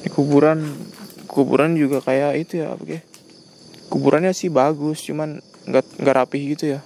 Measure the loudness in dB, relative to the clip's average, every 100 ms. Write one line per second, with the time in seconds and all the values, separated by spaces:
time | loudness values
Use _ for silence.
0 | -4 -2 4 6 6 2 -4 -10 -16 -16
1 | -20 -18 -4 0 2 2 2 2 2 0
2 | 0 0 0 -2 -4 -6 -6 -8 -10 -12
3 | _ -20 -20 -20 -20 -20 -20 -20 -6 0
4 | 2 4 2 -2 0 2 2 0 -4 -6
5 | -6 -6 -6 -10 -18 -16 0 0 0 -2
6 | 2 2 0 -4 -6 -4 -4 -6